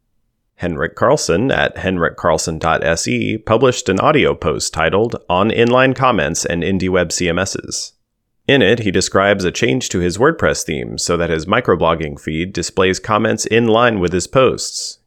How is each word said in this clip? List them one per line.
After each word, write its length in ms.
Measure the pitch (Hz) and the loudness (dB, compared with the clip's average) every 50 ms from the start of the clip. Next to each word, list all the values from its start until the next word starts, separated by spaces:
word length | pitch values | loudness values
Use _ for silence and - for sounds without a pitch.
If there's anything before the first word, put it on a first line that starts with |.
| _ _ _ _ _ _ _ _ _ _ _ | _ _ _ _ _ _ _ _ _ _ _
Henrik 400 | - 92 87 82 69 82 - - | -8 -6 -6 -4 -4 -4 -6 -2
Carlson 540 | - 110 117 143 151 - - 82 90 120 135 | 0 2 2 2 2 2 0 0 2 2 0
at 280 | - - 73 - - - | 0 0 0 -2 -2 -4
henrik 400 | - 92 92 87 82 73 - - | -4 -2 0 0 0 -2 -2 -2
carlson 420 | - 87 80 80 - 87 82 78 | 0 0 0 0 -2 -4 -6 -4
dot 240 | 82 82 80 - - | -2 0 0 0 0
S 240 | 80 82 82 - 123 | 0 0 0 -2 -2
E 300 | 123 117 107 104 107 110 | -2 -2 -2 -2 -4 -4
published 500 | - - 110 117 135 127 120 - - - | -2 0 2 2 4 2 2 0 0 0
an 140 | 95 98 | 0 2
audio 340 | - 139 156 135 90 73 71 | 2 2 2 4 2 2 0
post 380 | - - 82 69 - - - - | 0 -2 -2 -2 -2 -4 -4 -2
titled 420 | 82 80 80 85 98 113 120 - - - - | -2 0 2 2 2 0 0 -2 -6 -4 -2
On 200 | 87 90 101 113 | 0 2 2 2
Inline 460 | - 110 117 120 123 127 131 131 127 | 2 2 2 4 4 4 2 2 2
Comments 480 | 123 135 127 117 90 71 76 82 - - | 2 0 2 2 2 0 -2 -2 -4 -4
and 180 | - 85 85 | -4 -2 -2
Indie 280 | 80 92 98 92 92 92 | -2 -2 -2 0 0 0
Web 240 | 90 90 87 85 - | 0 0 0 0 -2
C 160 | - 90 85 | -2 -2 0
M 100 | 82 90 | 0 0
Ss. 540 | 98 - - - - - - - - - - _ _ _ _ _ _ _ _ _ _ - | -2 -4 -4 -8 -10 -10 -10 -10 -10 -12 -16 _ _ _ _ _ _ _ _ _ _ 2
In 140 | 135 135 | 4 4
it, 180 | 104 92 117 120 | 6 4 4 2
he 120 | 107 101 | 0 0
describes 520 | 85 95 90 - - 95 98 101 104 98 92 | 0 0 0 0 2 2 4 4 4 2 0
a 80 | 87 | -2
change 380 | 82 - 117 120 131 131 117 - | -2 0 0 0 0 -2 -4 -4
to 100 | - 95 | -2 -2
his 180 | 87 90 85 101 | 0 -2 0 2
WordPress 460 | 127 156 165 - - 78 71 - - | 2 0 2 2 0 0 0 -2 -4
theme 340 | - 80 67 60 55 60 - | -6 -6 -6 -6 -8 -8 -6
so 200 | - - 87 85 | -4 -2 -2 0
that 120 | 85 82 | 0 -2
his 160 | 82 80 78 | -2 -2 -2
microblogging 720 | 90 104 123 123 - 98 82 82 82 85 80 80 73 71 69 | 0 0 0 2 2 2 2 2 2 0 0 -2 -6 -8 -10
feed 360 | - 80 80 80 87 95 - | -8 -6 -4 -4 -4 -4 -6
displays 440 | 87 85 - - - 95 95 92 - | -6 -8 -4 -2 0 0 0 0 -2
comments 480 | - - 107 107 110 110 110 110 - | -2 -2 0 0 0 0 -2 -2 -2
in 220 | - - 117 120 113 | -2 0 0 2 2
line 320 | 107 113 123 120 110 98 | 2 4 4 2 2 0
with 140 | 87 85 87 | 0 -2 -2
his 120 | 90 - | -2 -4
posts, 760 | - - 131 131 113 69 - - - - - - - - - _ | 0 2 2 4 4 2 -2 -6 -8 -10 -10 -10 -12 -14 -16 _